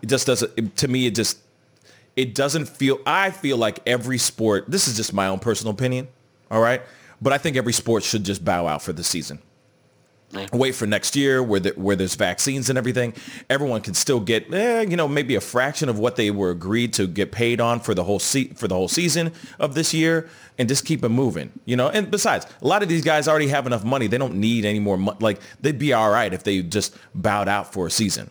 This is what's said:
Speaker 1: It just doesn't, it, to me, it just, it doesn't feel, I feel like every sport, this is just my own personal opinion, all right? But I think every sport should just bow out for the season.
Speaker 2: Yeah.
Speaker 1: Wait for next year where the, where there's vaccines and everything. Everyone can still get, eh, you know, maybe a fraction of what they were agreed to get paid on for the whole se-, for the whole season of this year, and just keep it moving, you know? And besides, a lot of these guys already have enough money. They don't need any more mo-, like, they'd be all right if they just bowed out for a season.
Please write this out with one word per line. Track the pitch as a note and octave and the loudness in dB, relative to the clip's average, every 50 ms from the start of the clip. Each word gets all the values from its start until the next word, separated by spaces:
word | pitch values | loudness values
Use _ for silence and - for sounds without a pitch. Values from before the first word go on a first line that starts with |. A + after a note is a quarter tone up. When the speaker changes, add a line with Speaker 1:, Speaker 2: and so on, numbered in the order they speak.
| - | -2
Speaker 1:
It | |
just | A2+ C3+ B2+ - | 0 0 0 2
doesn't, | - B2+ A#2 A#2+ - - | 2 2 2 0 -4 -2
it, | - A2+ G#2 - | -2 -4 -4 -2
to | - - C3+ | -2 -2 0
me, | B2 C3 B2+ | 2 2 0
it | B2 G2+ | 0 0
just, | G#2 A2 - - - _ _ _ _ _ _ _ _ _ - - - _ _ _ | 0 -2 -2 -2 -6 _ _ _ _ _ _ _ _ _ -20 -20 -20 _ _ _
it | - C3 B2 G#2 | -2 -2 -2 0
doesn't | - C#3 C#3+ C#3 E3 D3 | 0 0 0 0 -2 -4
feel, | B2+ - - C3+ C3 C3+ C3 - | -4 -6 0 2 2 2 2 0
I | - D3+ F#3 G3 F#3+ | 0 2 2 2 0
feel | F#3 - - C#3+ C3+ | -2 -4 -2 -2 0
like | A#2+ A2+ G#2+ G#2 - - | 2 2 0 -2 -2 -2
every | - B2 B2 G#2+ B2 C3 A#2+ | 0 0 0 0 -2 -2 -2
sport, | - - - - A2 A2 G#2 G2 F#2+ - | -2 -2 -2 0 2 2 2 2 0 -2
this | - G3 - - | -2 0 0 0
is | A#2+ | 0
just | G#2 A2 - - | -2 -4 -2 -2
my | G2 G2 | 0 0
own | F#2+ F#2+ F#2+ | 0 0 -2
personal | G#2 A#2 A2 G2 - A2+ G#2+ | 0 -2 -2 0 -2 -4 -4
opinion, | F#2+ C3 B2+ B2+ B2+ B2+ B2+ - _ _ _ _ _ _ _ | -2 -2 -2 -2 -2 -6 -10 -16 _ _ _ _ _ _ _
all | A2 A2 | 2 2
right? | A2+ A#2 B2 C3 B2+ - - - - - - _ | 4 4 2 0 -4 -12 -20 -20 -20 -20 -16 _
But | A2 C3+ C3+ | 0 2 2
I | C#3 | 2
think | - E3+ C#3 | 0 0 0
every | C3 A#2+ A#2 A#2 | 0 0 0 0
sport | - - - A#2 G#2+ F#2 | -2 0 2 2 2 2
should | - - A2 G#2 | 0 -2 -2 0
just | F2 G2 F#2 E2 | -2 -4 -2 0
bow | E2 F#2+ F2 F2 | 0 0 2 2
out | E2 D2+ D2 - | 0 -2 -2 -4
for | - F2 | -6 -8
the | D#2 E2+ | -4 -4
season. | - - F2+ D2 - D2 D2+ _ _ _ _ _ _ _ _ _ _ _ _ _ _ _ _ _ _ - | -4 -4 -4 -6 -8 -12 -14 _ _ _ _ _ _ _ _ _ _ _ _ _ _ _ _ _ _ -12
Speaker 2:
Yeah. | G2+ G2 G2+ - | -12 -10 -4 -2
Speaker 1:
Wait | B2 C3 C3+ B2+ | 0 0 0 0
for | - A#2 | -2 -2
next | G#2 G#2 G2+ - - - | -2 -2 -2 -2 -2 0
year | C#3 C#3 C#3 C3+ C3 B2+ | 0 2 2 2 2 2
where | A#2 G#2 G2 | 2 0 0
the, | F2+ G2 - | 0 0 -4
where | - F#2+ G2 G2+ | -2 0 0 2
there's | F#2 F#2+ F2+ - | 2 0 -2 0
vaccines | - G#2+ F2+ F2 - - D3+ C3+ C#3 B2+ G#2+ | 0 0 0 0 0 -2 -2 -2 -2 -2 -2
and | C3+ | -2
everything. | B2+ B2 B2+ B2 B2+ B2 A#2 A2 - - - - - - _ | 0 0 -2 -2 -2 -2 -2 -4 -10 -16 -16 -18 -18 -4 _
Everyone | C3 C3+ D3 C#3 A#2+ A2 | -2 0 0 0 -2 -2
can | G#2+ - F#2 | -4 -4 -2
still | - - - C#3 A#2+ | -2 0 2 0 0
get, | G2+ F2+ A2+ A2 - - - | 2 2 0 0 0 -2 -2
eh, | F#3 G#3+ B3 A#3 A3+ A3+ | 0 0 2 2 2 0
you | G3+ E3+ | 0 0
know, | F3 E3 C#3+ | 0 0 0
maybe | C#3+ D3 D3 A#2+ C3 | 0 0 0 0 0
a | G2 | -2
fraction | - - - B2 B2+ C#3 D3 - D#3+ C3+ | -2 0 0 0 0 0 0 -2 -2 0
of | A#2 G#2 | 0 2
what | G#2+ B2 B2 | 0 0 2
they | - A2+ G#2 | 2 0 2
were | G#2 G2+ G2 F2+ | 2 2 0 0
agreed | F2 F2 E2 F#2 G#2 A#2 A#2+ A#2+ G#2+ | 0 -2 -2 0 0 2 0 0 0
to | - G2+ | 0 0
get | F#2 E2 F2+ G2 - - | 0 0 -2 -2 -2 0
paid | A2 A#2+ A#2 A#2+ A2 | 0 0 0 2 2
on | A#2+ A#2 A#2+ A#2 | 2 2 0 0
for | A2 - A2 | 0 -2 0
the | F2+ F2 | 0 0
whole | F2 G2+ F#2+ | 0 0 0
se-, | - - - C#3 C3 - - | 0 0 0 0 -2 -2 -6
for | - - G2 | -6 -4 -2
the | F#2 | 0
whole | F#2 F#2+ F2+ | 0 0 0
season | - D#3+ F3 E3+ C#3 E3 E3 E3 E3 - - - - - | 0 0 0 0 0 0 0 -2 -4 -8 -20 -20 -6 -4
of | - D3 C3+ | -4 -2 0
this | C#3+ E3 - - | -2 -2 0 0
year, | D#3+ D#3+ D#3+ E3 E3 D#3+ - - - - - _ - | 2 2 2 2 0 -2 -6 -16 -20 -20 -20 _ -2
and | B2+ A2+ | 0 0
just | C3+ C#3 - | 0 -2 0
keep | - D#3+ C#3 B2+ | -2 -2 0 0
it | A#2+ | 0
moving, | A2+ B2 C#3 A#2+ F2 E2 C#2+ - - - _ | 2 2 2 0 0 -2 -8 -10 -14 -16 _
you | - A#2+ | -4 0
know? | B2 B2 C#3 | 2 2 2
And | - G#3+ G#3 - | 2 0 -2 0
besides, | - G#3 - A3+ D3+ F#2 - - - - | -2 0 2 2 0 0 -2 -8 -18 -4
a | - | 0
lot | C#3+ F3 G#3 G3+ | 2 2 2 2
of | F3 | 2
these | E3+ E3 C#3+ | 0 0 2
guys | D#3 D#3 D3+ C#3+ D3+ | 4 2 4 4 4
already | D#3 D#3 D3+ C#3 | 4 4 4 2
have | C#3 C#3+ B2+ | 2 0 0
enough | B2+ B2 A2+ G2 | 0 -2 -2 0
money. | A2+ C3 C#3 A#2+ G#2 | 0 0 0 0 0
They | G2 B2 | 0 0
don't | C#3 B2+ A2+ | 0 -2 -2
need | F#2+ G#2 A2+ A#2 A#2 G#2 | 0 2 2 2 2 2
any | G#2 G#2 G#2+ | 0 0 0
more | G#2 G2+ G2 F#2 | 0 0 0 2
mo-, | F#2+ G2+ G#2 - | 0 -2 -2 0
like, | A2 A2 G#2 - - - - - | 0 0 0 0 -6 -20 -20 -4
they'd | - C#3+ D3+ A#2+ | -2 -2 -2 0
be | C#3+ D3 B2+ | 0 2 2
all | A2+ A2 G#2+ | 4 4 4
right | G#2 A2+ A#2 G2+ F2+ | 4 4 2 0 -2
if | F2+ - | -4 -2
they | G#2+ G2+ F#2+ | 0 0 0
just | F#2 E2+ E2 G#2+ F#2+ - - - - - _ | -2 -2 -2 -2 -2 -2 -8 -12 -20 -14 _
bowed | - F2 A2 G2+ G#2 G2+ F#2+ | -4 -2 0 0 0 0 0
out | G2+ G#2 G2 - - | 0 -2 -2 -4 -6
for | G2+ F2+ | -4 -4
a | E2 | -2
season. | - - A2+ G2 E2 - G#1+ - | 0 0 0 0 0 -4 -8 -10